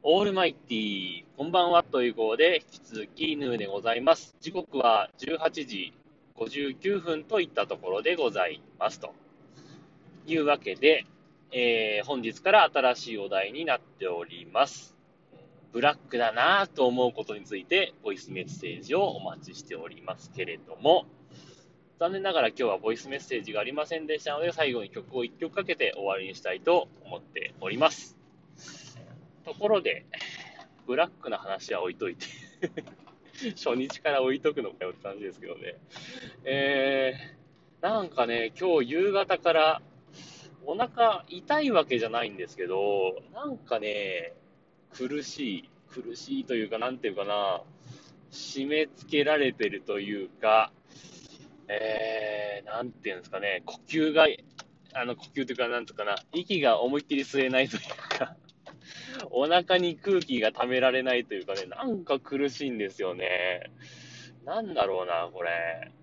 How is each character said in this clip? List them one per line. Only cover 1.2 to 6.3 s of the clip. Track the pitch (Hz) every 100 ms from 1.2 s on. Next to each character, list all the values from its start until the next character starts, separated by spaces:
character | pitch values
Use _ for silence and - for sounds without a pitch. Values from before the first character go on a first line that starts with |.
| - -
こ |
ん | 151
ば | 180
ん | 175
は | 170
と | - 135
い | 123
う |
号 | 113 110 117
で、 | 165 165 -
引 | -
き |
続 | - 110 104
き | - 160 147
ヌ | 135
ー | 117
で | 101
ご | 98
ざ | 113
い | 117
ま | 143 160
す。 | - _
時 | 160
刻 | 185 160 135
は | 120 110 95 -
十 | 131 160
八 | - - 127
時 | 101 85 - _ _ _